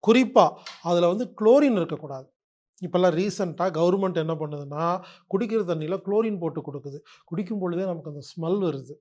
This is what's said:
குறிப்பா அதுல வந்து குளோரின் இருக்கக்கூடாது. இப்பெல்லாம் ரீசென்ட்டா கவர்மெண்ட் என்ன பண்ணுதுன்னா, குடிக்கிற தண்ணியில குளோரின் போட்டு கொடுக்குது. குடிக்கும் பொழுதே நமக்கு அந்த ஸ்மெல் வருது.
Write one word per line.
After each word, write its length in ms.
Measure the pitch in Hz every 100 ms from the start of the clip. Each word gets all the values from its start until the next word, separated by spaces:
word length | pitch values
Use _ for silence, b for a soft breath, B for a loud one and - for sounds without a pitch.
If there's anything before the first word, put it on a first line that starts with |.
| -
குறிப்பா 480 | 226 247 233 165 - B B
அதுல 260 | 165 175 175
வந்து 240 | 196 233 -
குளோரின் 380 | 214 262 294 196
இருக்கக்கூடாது. 540 | 165 156 147 135 135 _ _ _ _ _ 180
இப்பெல்லாம் 280 | 185 185 160
ரீசென்ட்டா 460 | 202 - 185 - 185 156
கவர்மெண்ட் 380 | 175 196 190 175
என்ன 180 | 160
பண்ணுதுன்னா, 680 | 160 151 147 143 143 170 180 180 B B
குடிக்கிற 300 | 196 220 220
தண்ணியில 340 | 180 160 156 190
குளோரின் 360 | 190 208 226 202
போட்டு 220 | 165 156
கொடுக்குது. 380 | 151 139 139 139 _ b
குடிக்கும் 340 | _ 165 185 214
பொழுதே 260 | 185 175
நமக்கு 260 | 190 170 156
அந்த 140 | 147 131
ஸ்மெல் 340 | - 160 196 185
வருது. 260 | 139 127 143